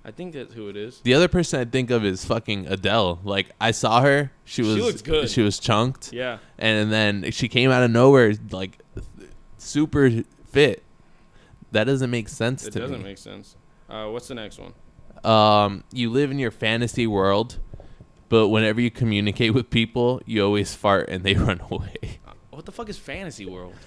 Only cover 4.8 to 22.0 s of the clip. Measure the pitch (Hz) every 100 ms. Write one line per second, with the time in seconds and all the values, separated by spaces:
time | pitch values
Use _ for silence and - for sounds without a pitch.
4.8 | 233 151 - 156 127 131 104 - - 107
5.8 | 123 135 - 120 127 110 - - 110 110
6.8 | 107 107 107 101 - - 120 127 131 127
7.8 | 123 117 131 139 113 107 110 92 95 -
8.8 | _ - - - - - - - - 143
9.8 | 156 147 135 113 - _ - 139 143 95
10.8 | _ _ _ _ _ _ _ - - 107
11.8 | 113 139 127 120 104 - 113 131 107 104
12.8 | 127 127 95 95 101 98 101 - _ _
13.8 | - 110 107 117 117 123 104 - 92 -
14.8 | - - - - - 110 107 104 101 101
15.8 | - 127 117 123 143 139 120 - 110 113
16.8 | 120 - 113 98 95 101 117 - - -
17.8 | - - - _ _ 113 104 110 110 107
18.8 | 120 - 117 104 104 98 117 123 113 113
19.8 | 113 123 120 127 - 107 98 104 98 -
20.8 | 104 98 - 92 95 98 - 90 - -
21.8 | - -